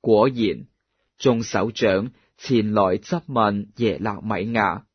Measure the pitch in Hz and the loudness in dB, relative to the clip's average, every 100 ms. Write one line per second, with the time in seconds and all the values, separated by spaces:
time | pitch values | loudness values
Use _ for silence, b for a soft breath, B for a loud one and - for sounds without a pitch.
0 | 123 107 120 123 107 65 - _ _ _ | 4 4 4 2 -2 -2 -10 _ _ _
1 | _ _ 139 117 113 104 107 110 113 95 | _ _ 0 0 0 -2 -2 0 0 0
2 | 117 b b _ - 123 107 107 98 92 | -2 b b _ -2 0 2 2 2 0
3 | - 175 - 127 107 101 104 - 117 82 | -4 -8 -4 0 0 0 -6 -4 -2 -2
4 | 107 101 107 101 101 117 101 85 - | -6 -8 -6 -4 -2 0 0 -2 -10